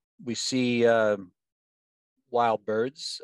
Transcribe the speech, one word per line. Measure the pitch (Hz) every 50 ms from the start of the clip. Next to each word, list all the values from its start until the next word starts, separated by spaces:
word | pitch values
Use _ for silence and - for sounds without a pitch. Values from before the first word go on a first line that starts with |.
| _ _ _ _ 185
we | 120 113
see, | - - - 135 127 123 123 120 117 117
uh, | 117 117 113 110 107 104 98 95 92 _ _ _ _ _ _ _ _ _ _ _ _ _ _ _ _ _ _ _ _
wild | 120 120 117 117 110 104 104
birds, | - 107 110 117 135 139 - - - - -